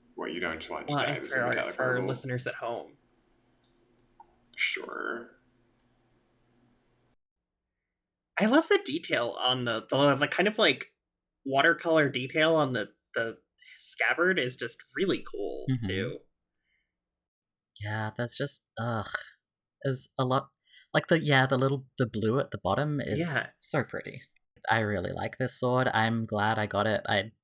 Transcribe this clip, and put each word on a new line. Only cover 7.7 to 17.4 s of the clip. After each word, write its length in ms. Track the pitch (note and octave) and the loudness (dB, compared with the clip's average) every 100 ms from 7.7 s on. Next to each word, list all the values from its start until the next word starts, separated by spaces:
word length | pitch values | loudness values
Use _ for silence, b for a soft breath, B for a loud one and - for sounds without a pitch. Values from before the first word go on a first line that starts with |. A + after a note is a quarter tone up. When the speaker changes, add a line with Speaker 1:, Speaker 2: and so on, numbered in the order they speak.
| _ _ _ _ _ _ - | _ _ _ _ _ _ 0
Speaker 2:
I 60 | G#3 | 4
love 220 | C#4 E4 | 4 6
the 120 | G4+ | 2
detail 520 | G4+ D3 - C#3 A#2 - | 2 -4 -2 0 0 -2
on 260 | B2 B2+ | 0 0
the, 200 | A#2+ A2+ - | 0 -2 0
the, 260 | C3+ C#3+ C3+ | 4 4 4
the 120 | C#3+ | 2
kind 200 | - G3 | 2 0
of, 100 | G#3+ | 4
like, 340 | F#3+ B2+ - _ _ _ _ _ | 4 2 -4 _ _ _ _ _
watercolor 640 | C3+ C3+ D3+ G3+ E3+ D#3+ C#3+ | -2 4 4 4 4 4 4
detail 480 | B2 B2+ D#3 D#3 D#3+ | 0 -4 2 4 4
on 160 | C#3 | 2
the, 160 | B2 G2+ _ _ | 0 -4 _ _
the 220 | - A2+ G#2+ _ _ B B | -4 -4 -6 _ _ B B
scabbard 600 | - - A2+ C3+ F3+ F3+ | -12 -2 0 2 2 2
is 180 | B2+ B2+ | 0 -4
just 220 | A#2 - - C#3 | -8 -10 -12 -2
really 280 | F#3+ B2 - | 0 0 -4
cool, 360 | - G2 B1+ - | -8 -6 -6 -2
Speaker 3:
Mm-hmm. 160 | C3 G2+ | -2 -2
Speaker 2:
too. 320 | F#2+ F2 - - _ _ _ _ _ _ _ _ _ _ _ | -4 -4 -8 -16 _ _ _ _ _ _ _ _ _ _ _